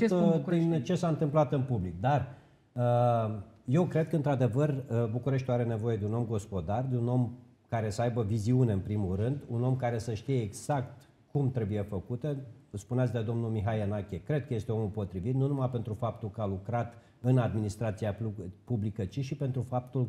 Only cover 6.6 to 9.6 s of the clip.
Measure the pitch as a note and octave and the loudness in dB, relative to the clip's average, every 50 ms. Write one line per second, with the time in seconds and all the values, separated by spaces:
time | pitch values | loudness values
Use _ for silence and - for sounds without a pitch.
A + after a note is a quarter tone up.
6.6 | D#2 F2 G2+ A#2+ C3 C3+ B2+ A#2+ A#2 A#2+ B2 B2 B2 G#2+ - - - - _ _ | -2 -2 -2 -2 0 0 0 0 2 2 2 2 2 0 -4 -10 -18 -20 _ _
7.6 | _ _ A#2+ A2+ G#2+ G#2+ G2+ - A#2+ B2 A2 A#2+ A2 F#2+ A2+ A2 G2 A#2 B2+ B2+ | _ _ -4 -2 -2 -2 -2 0 0 0 0 0 0 0 0 0 2 4 4 4
8.6 | B2+ A2+ G2+ F#2+ F#2 G2 G#2 G#2+ G2 F2+ F#2+ F#2 G#2+ B2+ C#3+ C#3+ - - A#2+ A#2 | 4 4 2 0 0 -2 -2 -2 0 0 0 0 0 0 -2 -4 -6 -6 -4 0